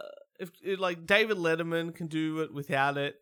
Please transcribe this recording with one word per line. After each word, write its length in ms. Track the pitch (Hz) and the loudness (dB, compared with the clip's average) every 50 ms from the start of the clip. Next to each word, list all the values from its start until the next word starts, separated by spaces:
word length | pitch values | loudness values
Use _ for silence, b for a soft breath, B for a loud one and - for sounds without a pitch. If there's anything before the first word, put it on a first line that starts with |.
| - - - - - _ _ - | -10 -12 -16 -18 -20 _ _ -12
if, 120 | 185 175 - _ - | -12 -12 -12 _ -6
if, 160 | 185 196 185 | -4 -2 0
like, 260 | 190 180 175 170 165 | 0 -2 -2 -2 2
David 320 | 160 196 214 220 220 214 | 4 4 4 4 4 2
Letterman 560 | 185 170 165 165 165 170 165 165 165 165 170 165 | 2 2 2 2 2 0 0 0 0 -2 -2 -6
can 140 | - 175 | -6 -6
do 340 | 160 156 156 160 156 156 160 | -4 -2 0 0 0 0 -2
it 120 | 156 151 139 | -4 -4 -4
without 440 | 143 139 - 143 135 139 143 143 | -8 -4 0 2 2 2 2 2
it. 180 | 143 143 143 - _ | 0 -2 -4 -4 _